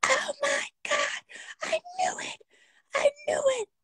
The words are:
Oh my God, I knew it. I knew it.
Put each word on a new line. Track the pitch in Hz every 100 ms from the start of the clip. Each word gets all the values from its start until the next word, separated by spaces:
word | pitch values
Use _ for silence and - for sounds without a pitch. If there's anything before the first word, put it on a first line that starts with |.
Oh | - 523 - 587
my | 571 571 - _ -
God, | 587 571 571 - - - -
I | 640 640 698 719
knew | 740 -
it. | - - - _ _ _ _
I | - 571 571 587
knew | - 554 523
it. | 415 _